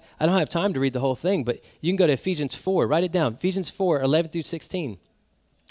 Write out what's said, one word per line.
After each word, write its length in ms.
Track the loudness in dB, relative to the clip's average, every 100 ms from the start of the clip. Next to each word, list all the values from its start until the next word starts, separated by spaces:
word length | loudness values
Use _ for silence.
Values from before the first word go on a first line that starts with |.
| -18 -2
I 60 | 2
don't 120 | 2
have 120 | 0
time 240 | 0 0
to 60 | 2
read 140 | 0
the 60 | 0
whole 160 | -2 0
thing, 280 | 0 0
but 180 | 0 -4 -8 _
you 80 | -2
can 80 | 4
go 80 | 4
to 80 |
Ephesians 400 | 2 0 -2 -4
four, 320 | -4 -2 0 2
write 180 | 2
it 80 | 0
down. 240 | 0 0 0
Ephesians 340 | -2 -2 -6
four, 320 | -2 0 2
eleven 280 | 2 2 0
through 140 | -4
sixteen 560 | -6 -8 -6 -6 -6 -10 _ _ _ _ _ _ -20